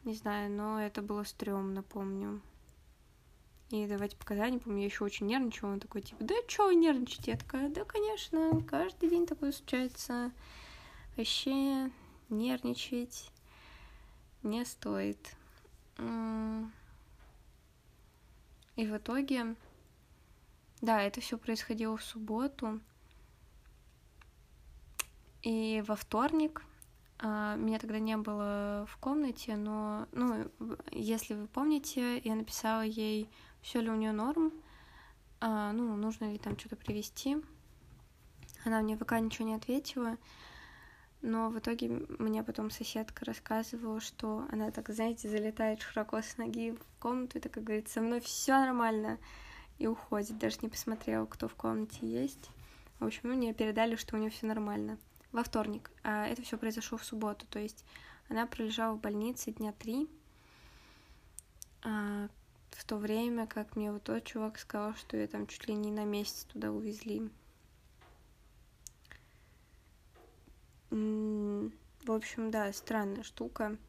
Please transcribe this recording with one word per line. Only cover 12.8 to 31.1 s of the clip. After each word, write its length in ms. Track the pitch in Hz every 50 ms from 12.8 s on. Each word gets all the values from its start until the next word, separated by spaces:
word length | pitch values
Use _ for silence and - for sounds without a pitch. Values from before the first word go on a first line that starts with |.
| - - 262 240 240 247 - - - - - - - - - - - - - - - - - - - - - - - - - - -
не 200 | 208 208 233 240
стоит". 680 | 240 - - - 208 208 196 196 202 202 - - - - - - - - - - - - - - - - -
М. 760 | 233 233 233 226 226 220 220 220 220 220 220 220 220 220 220 - - - - - - - - - - - - - - - - - - - - - - - - - - - - - - - - - - - - - - - - -
И 80 | 226
в 100 | 214 214
итоге, 600 | 214 208 - 233 262 277 269 277 254 233 226 226 - - - - - - - - - - - - - - - - - - - - - - - - -
да, 200 | - 226 226 214
это 200 | 202 202 202 -
все 160 | - - - 233
происходило 600 | - - 226 220 - - 226 214 226 220 220 220
в 60 | -
субботу. 760 | - - 226 220 214 214 220 254 277 277 - - 220 214 220 220 - - - - - - - - - - - - - - - - - - - - - - - - - - - - - - - - - - - - - - - - - - - - - - - - - - - -
И 400 | 233 226 220 220 220 220 220 208 214
во 80 | 214
вторник, 680 | 208 - - - 214 240 294 320 320 311 311 311 - - - - - - - - - - - - -
а, 360 | - 220 214 214 214 208 208
меня 240 | 214 220 220 220 220
тогда 200 | - 226 214 214
не 180 | 220 220 220 214
было 680 | 214 214 208 208 208 202 202 202 202 202 208 208 208 214
в 80 | - -
комнате, 580 | - 262 277 302 302 269 233 - - - 220
но, 520 | 208 208 214 214 214 214 214 208 214 226 -
ну, 380 | - - 247 247 233 214 - - - -
в-, 180 | 220 226 - - - -
если 420 | - - 220 208